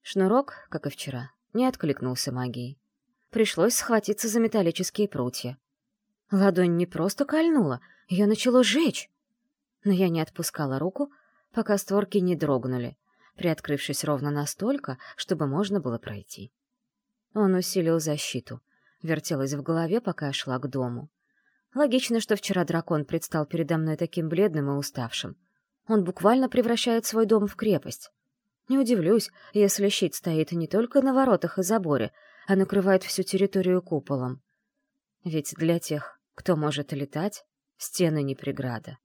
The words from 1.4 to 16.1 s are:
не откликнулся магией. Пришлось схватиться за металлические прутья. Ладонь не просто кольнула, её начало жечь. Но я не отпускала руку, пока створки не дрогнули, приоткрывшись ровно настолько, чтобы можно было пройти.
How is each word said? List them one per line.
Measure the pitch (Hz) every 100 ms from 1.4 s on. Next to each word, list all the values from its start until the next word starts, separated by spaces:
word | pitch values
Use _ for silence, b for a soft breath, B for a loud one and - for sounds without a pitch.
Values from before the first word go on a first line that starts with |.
| _
не | 220 254
откликнулся | 254 160 139 127 127 -
магией. | 127 127 120 123 143 _ _ _ _ _
Пришлось | - 208 - 202 -
схватиться | - 226 202 202 226
за | 226
металлические | 226 220 170 165 185 - 202
прутья. | 147 123 - 123 135 _ _ _ _ _ _ _
Ладонь | 196 196 180 180 170
не | 175
просто | - 185 -
кольнула, | 285 311 330 302 160 120 b b b
её | 180 208
начало | 214 254 247 220
жечь. | 240 320 - - _ _ _ _ _ _ _ 202
Но |
я | 185 185
не | 165
отпускала | 156 - 160 - 143 135
руку, | 170 - 285 b b b b
пока | - 220 202
створки | - 196 196 208
не | 180 165
дрогнули, | 147 135 127 127 120 139 b b b -
приоткрывшись | 175 156 - 143 - 143
ровно | 147 143 147
настолько, | 147 147 - 208 277 - 131 B -
чтобы | - 160 147
можно | 147 202 196
было | 131 117
пройти. | -